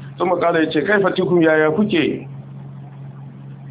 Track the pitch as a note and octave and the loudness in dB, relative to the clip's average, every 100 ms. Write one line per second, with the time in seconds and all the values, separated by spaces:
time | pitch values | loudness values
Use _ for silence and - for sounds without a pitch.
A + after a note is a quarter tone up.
0 | - - F3+ F3 E3+ E3+ D#3 D#3 C#3+ G#3 | -12 -4 0 2 2 2 2 2 2 2
1 | F#3 F3 E3+ F3 D#3+ D#3 D#3 D#3 G#3 F3 | 2 2 2 4 6 6 4 4 2 2
2 | B2+ - - - - - - - - - | 0 -2 -8 -14 -14 -16 -16 -16 -16 -16
3 | - - - - - - - | -16 -16 -18 -16 -16 -16 -16